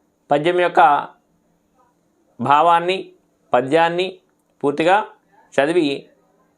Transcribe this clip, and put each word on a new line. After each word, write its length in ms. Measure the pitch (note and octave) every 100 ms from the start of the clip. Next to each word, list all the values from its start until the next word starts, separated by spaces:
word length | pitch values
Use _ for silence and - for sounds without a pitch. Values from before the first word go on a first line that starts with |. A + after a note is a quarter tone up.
| _ _ -
పద్యం 280 | D3 D#3+ F3+
యొక్క 160 | F3 F3+ D#3+ C#3+ - _ _ _ _ _ _ _ _ _ _ _ _ - A#2+
భావాన్ని, 480 | D3 E3+ E3+ F3 F#3+ - _ _ _ _
పద్యాన్ని 520 | - C3+ D#3+ E3+ F3 F#3 - _ _ _ _
పూర్తిగా 360 | C#3+ C#3+ E3 G3+ A3 _ _ _ _
చదివి 300 | - D3 F3 C#3+ C#3 - _ _ _ _